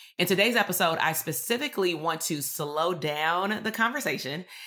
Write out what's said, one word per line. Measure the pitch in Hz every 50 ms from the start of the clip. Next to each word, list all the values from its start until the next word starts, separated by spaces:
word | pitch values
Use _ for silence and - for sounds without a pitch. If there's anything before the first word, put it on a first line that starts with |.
| - - - -
in | 180 180
today's | 196 180 208 240 233
episode, | 233 196 - 175 - 190 165 165 -
I | - 160 160
specifically | - - 165 156 - - - 233 247 294 285 - 202 190 180 170
want | 151 156 165 160 160
to | - - 165 147
slow | 135 - - - 156 147 147 156 165 180
down | 180 156 151 151 147 151 156 160 165 175 190 202 214 208 -
the | 220
conversation | - - 226 233 254 294 - 160 151 - - 131 143 175 180 - - - -